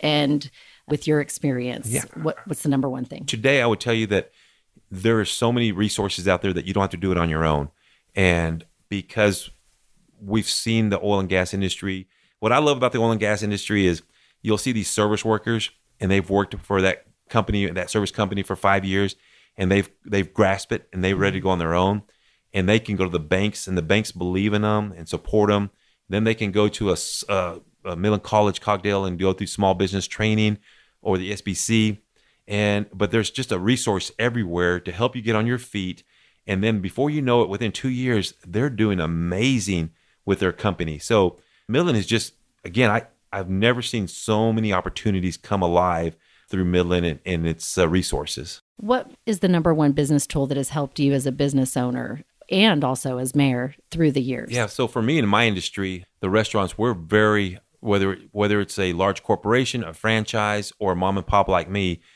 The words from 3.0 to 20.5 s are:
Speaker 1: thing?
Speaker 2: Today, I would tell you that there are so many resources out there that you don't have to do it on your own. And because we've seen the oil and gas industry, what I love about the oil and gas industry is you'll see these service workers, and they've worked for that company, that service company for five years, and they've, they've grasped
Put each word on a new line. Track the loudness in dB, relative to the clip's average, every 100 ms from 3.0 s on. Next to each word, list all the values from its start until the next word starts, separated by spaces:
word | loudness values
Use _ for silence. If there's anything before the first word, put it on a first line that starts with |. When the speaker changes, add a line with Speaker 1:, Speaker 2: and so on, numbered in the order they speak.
| -10
Speaker 1:
thing? | -12 -8
Speaker 2:
Today, | -2 2 2
I | 2
would | 0
tell | 0 0
you | 2
that | 0 -2 _ _ _ _ _ -16
there | -2 2 2
are | 2
so | 0 0
many | 2 0
resources | 2 0 0 -2 -2 0
out | 2
there | 0
that | -2 -2
you |
don't | 0
have | 0
to | 0
do | 0
it | 0
on | 0
your | 2
own. | 2 0 -2 _ _ _ _ 0
And | 2 2 0 -4 -10 _ -10
because | -8 -6 0 2 0 -8 -18 _ _ _ _ _ -16
we've | -4 -2 0
seen | -2 0 2 2
the | 0
oil | 0 0
and | 2
gas | 0 0
industry, | -2 -4 -4 -6 -8 -10 _ _ -4
what | 0
I | 2
love | 2 2
about | 0
the | 2
oil | 2
and | 2
gas | 0 0
industry | -2 -4 0 2 2
is | 2 -6 _ _ _
you'll | -2 0
see | 0
these | -2 -2
service | 0 2 2 0
workers, | -2 0 -2 -4 _ _ -4
and | 0
they've | 2 2
worked | 0 0 -4
for | -2 0
that | 2 -2 _ _ -4
company, | -2 0 0 -2
that | -4 -4
service | -2 -2
company | -2 -2 -2
for | -4 -2
five | 2 2 2
years, | 0 -2 -4 _ _ _ -4
and | 0
they've, | 2 0 _ -4
they've | -2 -2
grasped | 2 2